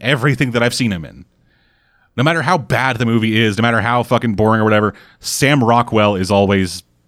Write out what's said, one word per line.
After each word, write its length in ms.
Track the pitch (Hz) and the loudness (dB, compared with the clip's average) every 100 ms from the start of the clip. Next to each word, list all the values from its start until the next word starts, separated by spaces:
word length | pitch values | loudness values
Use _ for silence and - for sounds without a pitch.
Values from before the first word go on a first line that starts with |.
everything 480 | 117 143 143 131 135 | -2 0 0 0 -2
that 120 | 117 | 0
I've 120 | 117 | -2
seen 180 | - 120 | 0 -4
him 140 | 90 71 | -4 -8
in. 180 | 50 - _ _ _ _ _ _ _ _ | -16 -20 _ _ _ _ _ _ _ _
No 80 | - | -2
matter 200 | 139 170 | 0 0
how 160 | 143 180 | 0 -2
bad 400 | 104 117 131 123 | 0 -2 -2 -2
the 80 | 120 | 0
movie 340 | 117 110 110 | 0 0 0
is, 160 | 113 101 | 0 0
no 60 | |
matter 180 | 113 113 | 0 0
how 220 | 107 120 | 0 -2
fucking 320 | 117 120 120 | 0 0 0
boring 260 | 101 107 110 | 0 2 2
or 40 | |
whatever, 280 | 110 107 107 - - _ | 2 2 0 -4 -16 _
Sam 440 | - - 139 147 | -10 -2 0 2
Rockwell 500 | 117 117 120 110 104 | 2 2 2 2 2
is 160 | 98 92 | 0 0
always 520 | 101 101 98 92 85 - _ | 2 2 2 -2 -6 -18 _